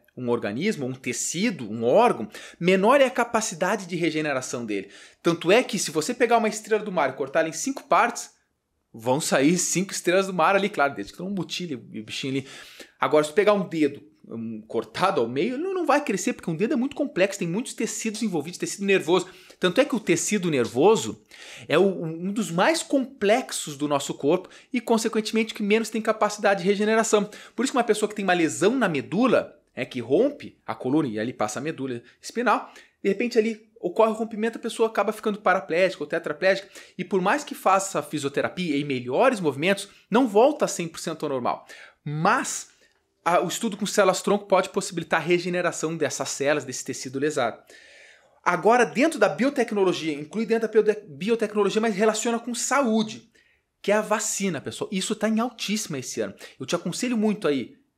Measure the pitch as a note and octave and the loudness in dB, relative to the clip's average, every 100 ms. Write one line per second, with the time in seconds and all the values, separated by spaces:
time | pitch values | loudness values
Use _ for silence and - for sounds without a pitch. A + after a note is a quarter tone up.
0 | _ - B2 A#2 G#2 G#2+ G3 F3 B2+ B2+ | _ -8 -2 0 -2 -2 -2 -2 -4 -6
1 | - A#2 - D#3 A3+ E3 A2 A2 A#2 E3 | -6 -6 -4 -2 -2 -2 -6 -2 4 6
2 | A#3 - A2 - - - F3 F#3+ G3+ C#4 | 6 2 -6 -12 -18 -4 2 4 6 6
3 | C4 B3+ A#3 A3+ G#3+ E3 F3+ G#3+ F3+ F3 | 4 2 -2 0 -2 -2 -2 -2 -4 -2
4 | E3 D#3 D3+ C3+ B2 B2+ A#2 G2+ F#2+ - | 0 0 -2 -2 -4 -6 -4 -6 -6 -16
5 | - _ - E3 E3 G#3+ B3+ F#3+ - D#3 | -20 _ -2 0 4 4 4 -2 -4 -2
6 | D3+ A#3+ A#3+ A#3 A3 G#3+ - G#3+ G3 F3+ | -2 0 4 4 2 -4 -2 -2 -2 0
7 | C#3 - C3+ E3 D#3+ D#3+ - C#4 - E3+ | 0 -2 -2 0 -2 -2 -6 -6 0 2
8 | A#3 - - _ _ _ _ _ _ A#2 | 2 0 -12 _ _ _ _ _ _ -8
9 | A2+ C3+ - E3 C#3 F3 - E3+ G3 - | 0 0 2 4 4 4 0 -2 -4 -4
10 | - F3+ F#3+ F#3 D#3+ G3 G3 F3+ C#3 A2 | 0 2 2 2 4 4 0 0 0 0
11 | G2+ - F3+ G3 D3+ - F3 B2+ - A2 | -10 -10 -8 -6 -6 -8 -8 -10 -10 -14
12 | A2 - C#3 C3+ C3 - - - - - | -12 -8 -4 -4 -6 -14 -20 -20 -18 -4
13 | C3+ D3+ D3+ - G3+ G#3 F3+ E3 D3 - | 2 2 2 2 4 4 0 0 0 0
14 | - _ - A2+ A2+ A2 - A#2 A2 - | -18 _ -14 -10 -10 -10 -6 -6 -6 0
15 | F3+ F3 A#2 C3 G3+ B3+ F#4 F#4 D#4 C#4 | 0 2 0 0 -2 -2 -4 -4 2 2
16 | D4 G3 - A#3+ - D#3 A3 C#4+ C4 - | 2 -2 -2 -4 -4 -2 0 0 -2 -2
17 | C#4+ F3 F3 - F3 F3 C4+ - A3+ - | -4 0 0 0 -4 -4 -6 -6 -6 -4
18 | A3+ G#3+ A3+ E3+ C#3+ F3 D#3+ - G3 F#3+ | -6 -4 -2 -2 -6 -6 -8 -4 2 2
19 | C#3+ F#3 F3+ - - - F#3 F3+ D4 A3+ | 4 0 0 -12 -20 -4 -2 2 2 2
20 | - E3+ - G#3 F3 C#3+ A2+ A2+ F3 A3 | 0 0 2 0 0 0 0 4 6 4
21 | A#2 - _ - - - A#2+ C#3+ G3 F3 | 2 -10 _ -20 -20 -14 0 4 4 2
22 | D#3+ E3 F3+ G#3 F3+ E3+ A3+ E4 - C#4+ | -6 -6 -6 -4 -2 2 2 2 0 0
23 | B3 - G3+ A#3 B3 - - C#3+ D3 C#3+ | 0 -2 2 2 0 -8 -8 -4 0 0
24 | - D3 C#3 F3+ - - - B3 - A3+ | -2 -2 2 2 0 -20 -6 -4 0 2
25 | A3+ A3 G#3+ A3 A3 - G#3 G#3+ A3+ A3+ | 2 -2 -2 -2 -2 -2 0 0 0 -4
26 | A3 G#3+ G#3+ G#3+ G#3 G3 F3 G3 G#3 A3 | -2 0 0 0 0 2 2 2 2 2
27 | A3+ G#3+ G#3 - - - B3 B3+ A#3 G#3 | 4 2 0 -8 -16 -6 -4 0 0 0
28 | G#3 - F#3+ F3 D#3 B2 F3+ C4 G#3 D3 | 0 -2 0 2 2 2 2 2 0 0
29 | A2 D#3+ B3+ D3 - - _ - B2+ B2+ | -2 2 4 4 0 -8 _ -10 -8 -6
30 | A2+ D3 C4+ C#4+ G2+ _ - A2 B2+ D3 | 2 4 4 0 -16 _ -10 -6 0 0
31 | C#3+ G#2+ A2+ B2+ G#2 A#2 C#3+ C3+ C3 A#2+ | 0 -2 -4 -2 -2 -2 -6 -6 -6 -8
32 | - _ - - A#3+ A#3+ - - - _ | -12 _ -10 -2 2 0 -2 -18 -20 _
33 | G3+ G3 A#3+ A#3+ G#3+ G#3+ _ - A#3 E4+ | -2 0 0 2 2 0 _ -8 -6 2
34 | A3 G#3 A3+ G#3 A3+ A3+ A#3 - A3+ A3 | 2 2 -6 -4 -4 -4 -8 -2 0 0
35 | G#3 G#3+ A3 G3+ G3 F#3 F#3+ D#3+ F#3 F3+ | -2 -2 -4 -2 0 0 0 0 0 0
36 | D3+ E3 E3+ D3 F#3 F#3+ - - - - | -6 -4 -6 -2 2 2 -2 -20 -18 -12
37 | F3 F#3+ F3+ C#4 D4 - G#3 F#3+ F#3+ E3 | -2 0 2 0 -2 -2 2 2 2 -4
38 | C#3+ D3+ C3+ C#3+ A#2 - F3+ C#3+ C#3+ C3 | -4 -4 -4 -2 -2 -2 -2 -2 -2 -4
39 | B2 C#3+ B3 A#3+ D#3+ C3+ E3+ G3 - - | -2 2 2 2 -2 0 0 0 -4 -16
40 | - G#3+ C4 G3 C4 D4+ G3 - E3+ - | -2 2 4 6 6 4 -2 -2 -6 -8
41 | - D#3+ D#3 C3+ A#2 - - - - _ | -8 -6 -4 -2 -2 -4 -6 -20 -20 _
42 | - D3+ F3 B3 - - - _ _ _ | -8 0 2 2 -2 -8 -12 _ _ _
43 | _ _ - E3+ F3 - A3+ G3 G3+ - | _ _ 0 2 2 -2 -4 -4 -4 2
44 | F#3+ F3+ - G#3 G#3 F#3 F#3 - F#3 E3+ | 4 4 2 0 4 2 2 -4 -6 -6
45 | D#3+ - C#3+ F3 F3 F3+ F3 D3+ D#3+ E3 | -2 0 2 2 2 -2 -2 -2 -4 -2
46 | C#3 - C3+ - C#3 D3+ B2+ B2+ - C3 | -2 -2 -6 -2 0 0 -2 -10 -8 -8
47 | C3+ C3 D3 D3 A#2 - _ - - - | -6 -2 -2 0 -2 -4 _ -20 -20 -20
48 | - - _ _ - F3 F3 A#3+ A3+ E3+ | -20 -20 _ _ 0 2 6 6 4 4
49 | D#4+ C#4+ G3+ F#3 B3+ C#4+ A3+ G#3 F#3 E3 | 2 4 2 4 0 2 -2 2 2 2
50 | D#3 C#3+ D3 G3+ A3+ A3+ A3 A3 G#3 G#3 | -2 -6 -6 -4 0 0 2 4 4 2
51 | - C#3 F#3 A#3 G#3+ G#3 G3 G3+ A3+ F#3+ | -4 -8 -2 0 0 0 0 2 0 2
52 | A3 G#3+ B3 A3+ A#3 A#3 - C4 C4 A3 | 2 2 0 -2 -4 -6 -2 0 2 2
53 | G#3+ A#2 - _ _ _ _ _ - G#3 | 0 -6 -18 _ _ _ _ _ 0 0
54 | F#3 G#3+ - - G3 D3 A#2+ - - F#3 | 2 -2 -2 -2 -2 -2 -6 -8 -4 -4
55 | - G#3+ G#3+ A3 B3 - - G#3 - C#3 | -4 -2 0 0 -2 -4 -4 -4 -4 -8
56 | B2 - G#2 - - - C3 E3+ F3+ - | -8 -6 -6 -6 -18 -12 -4 -4 -2 -4
57 | B3 A#3+ G#3+ G#3 D#3+ C#3+ A2+ - _ | -2 0 0 0 0 0 -4 -12 _